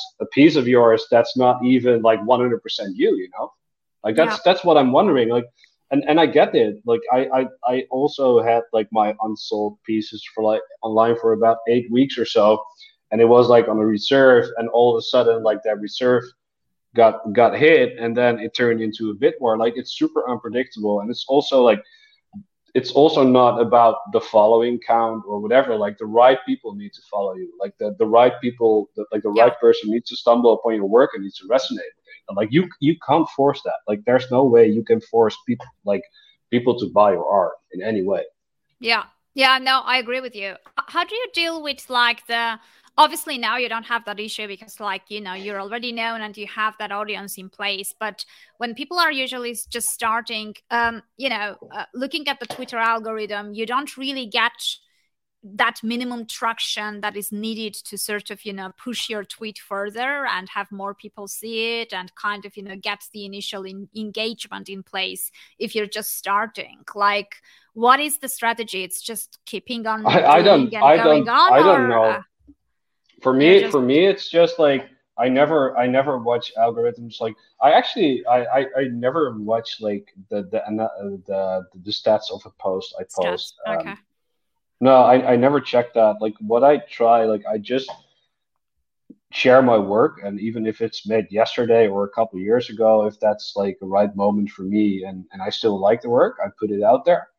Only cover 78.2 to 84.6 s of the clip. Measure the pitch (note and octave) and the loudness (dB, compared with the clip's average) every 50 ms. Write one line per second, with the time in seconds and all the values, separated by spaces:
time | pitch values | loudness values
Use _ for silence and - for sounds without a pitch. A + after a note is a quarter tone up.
78.2 | - A#2+ B2 B2 A#2+ - B2 C3+ C3+ C3+ - C3+ C#3 B2+ A#2+ A#2 A#2+ B2+ D3 E3+ | -2 0 0 0 0 0 -2 -2 -2 -2 -4 -4 -4 -4 -6 -4 -4 -2 -2 -2
79.2 | D3+ B2+ A2+ G#2+ G#2 G#2+ A2+ A#2 A2+ - - - A2 G#2+ G#2 G2 - _ _ F#2+ | -2 -4 -4 -10 -4 -4 -4 -4 -4 -8 -14 -8 -6 -6 -6 -6 -10 _ _ -20
80.2 | F#2 _ A2 G2+ F#2+ F2+ - F#2+ - G#2+ G#2+ G#2+ A2 A2 - G2 G2+ G2+ G2 F#2+ | -14 _ -8 -8 -8 -6 -6 -8 -6 -6 -6 -4 -6 -6 -6 -10 -12 -12 -12 -12
81.2 | F2+ - G2 F#2+ F#2+ F#2 F#2 F#2 F2+ _ _ F#2+ F2+ G#2 G#2 - - A2+ G#2+ G#2 | _ -6 -6 -4 -4 -4 -4 -6 -8 _ _ -18 -12 -10 -10 -4 0 0 0 0
82.2 | - - G2 G2+ - F#2+ _ _ - G2 F#2+ F#2+ - - - - F#2 - - F#2+ | -2 -8 -14 -14 -16 -20 _ _ -6 -6 -6 -6 -8 -10 -14 -14 -14 -10 -6 -4
83.2 | F2+ F2 F2+ F2+ - - _ _ - - - - - G2 G2+ - _ _ _ _ | -4 -4 -4 -6 -10 -14 _ _ -10 -8 -6 -6 -8 -10 -14 -18 _ _ _ _
84.2 | _ _ _ _ _ _ _ _ | _ _ _ _ _ _ _ _